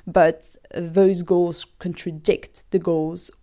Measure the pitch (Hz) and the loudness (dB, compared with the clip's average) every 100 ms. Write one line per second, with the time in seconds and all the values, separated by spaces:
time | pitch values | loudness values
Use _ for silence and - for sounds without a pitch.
0 | - 185 165 160 - - _ - 170 170 | -2 4 4 2 -10 -20 _ -12 -2 2
1 | 190 180 175 180 175 - - _ 180 160 | 4 2 0 2 2 -4 -14 _ -10 -8
2 | 180 156 156 - - - - 190 175 160 | -10 -4 -2 -2 -6 -20 -6 -4 -2 -2
3 | 156 175 - _ | -4 -8 -16 _